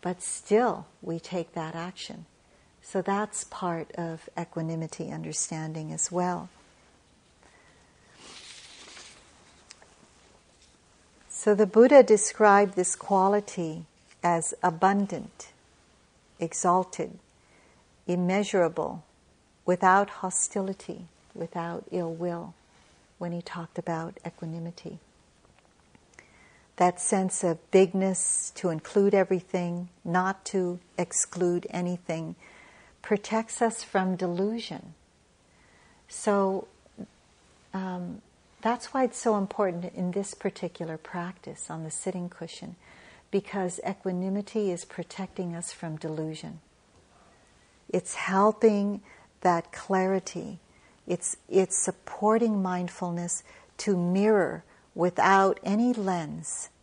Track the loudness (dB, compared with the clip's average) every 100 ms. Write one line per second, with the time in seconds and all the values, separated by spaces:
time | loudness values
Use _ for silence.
0 | -6 -6 -8 -10 0 2 2 -2 -10 _
1 | -8 -8 -6 -8 -6 -8 -8 -8 -10 -10
2 | -14 -14 -18 _ _ _ _ _ -6 -4
3 | -2 -2 -2 -6 -12 -6 -4 -4 -6 -8
4 | -8 -8 -12 -10 -8 -6 -4 -4 -8 -8
5 | -10 -8 -8 -6 -6 -6 -8 -8 -10 -6
6 | -4 -2 -2 -4 -10 _ _ _ _ _
7 | _ _ _ _ _ _ _ _ _ _
8 | _ -20 -20 -20 -20 -20 -20 -20 -20 -20
9 | -20 -20 -20 -20 -20 _ _ -20 -20 _
10 | _ _ _ _ _ _ _ _ _ _
11 | _ _ _ -2 2 4 6 8 10 12
12 | 10 6 4 6 8 8 6 0 -2 -4
13 | 0 4 4 2 -2 -6 -6 -6 -14 _
14 | _ -4 0 2 0 -2 -2 2 2 2
15 | 0 -4 -10 _ -20 _ _ _ _ _
16 | _ _ _ _ -8 -2 2 4 2 -6
17 | -8 -8 _ _ _ _ _ _ _ _
18 | -2 0 2 2 2 4 2 2 -6 -6
19 | -16 _ _ _ _ _ -2 4 6 6
20 | 4 -4 -4 -2 -2 -2 -4 -6 -10 -14
21 | -16 _ _ -12 -10 -6 -6 -8 -6 -4
22 | -4 -4 -4 -4 -8 -16 _ _ _ _
23 | _ _ -8 -8 -8 -10 -10 -8 -6 -6
24 | -6 -10 -14 -12 -10 -8 -10 -12 -16 -16
25 | _ _ _ _ _ _ _ _ _ _
26 | _ -20 _ _ _ _ _ 2 2 4
27 | 0 0 0 0 -2 -2 _ 6 6 4
28 | 0 0 -2 -2 -4 -4 -4 -4 -2 2
29 | 4 4 4 0 -2 -4 -2 -4 -8 _
30 | -2 0 0 -4 -4 -2 -2 -4 _ -6
31 | -4 -4 -6 0 0 0 -2 -4 -2 -4
32 | -4 -6 -6 -10 -18 -20 -20 -20 -20 _
33 | -2 -2 0 -4 -2 -2 -2 -2 -4 -2
34 | 0 -2 -2 -2 -2 -4 -8 -12 -14 -20
35 | _ _ _ _ _ _ _ _ _ _
36 | _ -4 0 2 2 0 -6 _ _ -18
37 | -18 _ _ _ _ _ _ -8 -6 -6
38 | -8 -12 _ _ _ _ -2 -2 -4 0
39 | 0 2 2 2 0 0 0 0 -8 -4
40 | -4 -2 -6 -6 -6 -4 -10 -6 -8 -8
41 | -10 -10 -10 -12 -16 -14 -12 -10 -8 -6
42 | -6 -6 -8 -10 -14 -12 -14 -16 -20 -20
43 | -20 -20 _ -4 -2 -4 -4 -4 -8 -6
44 | -4 -4 -2 -4 -4 -2 -2 -2 -8 -12
45 | -12 -10 -10 -8 -8 -6 -10 -10 -8 -8
46 | -6 -6 -6 -8 -12 -16 _ _ _ _
47 | _ _ _ _ _ _ _ _ _ -4
48 | -4 -8 0 4 4 6 4 4 -2 -4
49 | -10 -20 _ _ 2 2 -2 -14 -2 0
50 | 2 0 -2 -10 -10 -14 _ _ _ _
51 | -6 -4 -4 -8 0 2 2 0 -4 -6
52 | -12 -2 2 4 4 0 0 -2 -4 -6
53 | -6 -4 -6 -8 -10 -20 -20 -6 0 2
54 | 2 4 4 4 4 -2 -12 -20 _ 0
55 | 0 4 6 6 6 2 0 2 2 2
56 | 0 -2 -4 -8 -10 -10 -12 _